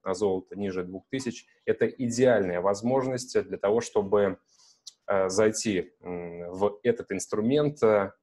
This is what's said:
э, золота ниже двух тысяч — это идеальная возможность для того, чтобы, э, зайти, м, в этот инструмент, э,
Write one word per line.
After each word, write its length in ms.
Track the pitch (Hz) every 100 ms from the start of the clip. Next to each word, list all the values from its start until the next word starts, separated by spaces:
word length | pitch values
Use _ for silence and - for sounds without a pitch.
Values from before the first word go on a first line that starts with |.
| 95
э, 80 |
золота 440 | 92 104 92 92 95
ниже 260 | 101 92
двух 240 | 90 92 -
тысяч — 360 | 135 123 117 _ _ -
это 220 | 110 110
идеальная 720 | - 120 120 127 110 92 87
возможность 800 | 95 101 117 131 131 127 - 107
для 160 | 98 92
того, 220 | 98 113
чтобы, 580 | 117 110 98 104 98 92 _ _ - _ - _ -
э, 220 | 101 95
зайти, 640 | 92 107 107 113 92 - _
м, 500 | 90 87 87 85 87
в 280 | 92 104 -
этот 300 | 120 117 -
инструмент, 680 | 98 - 107 110 147 147 147
э, 300 | 113 104 95 -